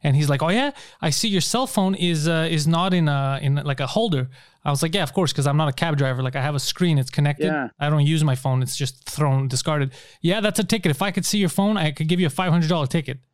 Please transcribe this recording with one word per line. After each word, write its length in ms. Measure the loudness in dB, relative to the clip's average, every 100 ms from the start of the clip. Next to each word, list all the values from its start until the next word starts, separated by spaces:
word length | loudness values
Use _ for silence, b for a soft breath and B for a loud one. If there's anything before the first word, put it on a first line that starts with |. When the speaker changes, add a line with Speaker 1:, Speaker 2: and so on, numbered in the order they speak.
Speaker 1:
And 100 | 0
he's 160 | 2 2
like, 120 | 2
"Oh 60 | 2
yeah, 220 | 2 0 B B B
I 100 | -2
see 180 | 0 0
your 120 | 0
cell 260 | 0 -2 0
phone 300 | 0 0 0
is, 320 | 0 0 0
uh, 180 | 0 0
is 180 | 0 2
not 260 | 2 2
in 140 | 2 2
a, 320 | 2 0 -2
in, 140 | 0 0
like, 240 | -2 -4
a 60 | -2
holder." 420 | 0 0 0 -2 B B B
I 60 | -4
was 120 | -2
like, 120 | 0
"Yeah, 80 | -2
of 100 | -2
course, 200 | 0 0
'cause 140 | 0 0
I'm 80 | 2
not 120 | 0
a 40 |
cab 240 | 0 -2 0
driver. 260 | 0 0
Like, 140 | -4 -2
I 60 |
have 120 | -2
a 60 | -2
screen, 380 | -4 -2 2 2
it's 120 | 0
connected. 360 | 0 0 0 -2
Speaker 2:
Yeah. 220 | -2 -4 -4
Speaker 1:
I 100 | 0
don't 160 | 2 2
use 160 | 2
my 140 | 2 0
phone. 260 | 0 -2
It's 140 | -2 -4
just 320 | -6 -8 -12
thrown, 400 | -2 0 2 0
discarded." 440 | -2 -2 0 -2 B B B
"Yeah, 180 | 0 0
that's 200 | 0 0
a 40 |
ticket. 260 | 0 0 0
If 120 | 0
I 80 | 0
could 160 | -2 -2
see 120 | 0
your 100 | 0
phone, 280 | 2 2 2
I 140 | 0
could 160 | -2 -2
give 120 | 2
you 60 | 0
a 20 |
five 220 | 0 2
hundred 160 | 2 2
dollar 180 | 0 0
ticket." 320 | -2 -4 -10 -14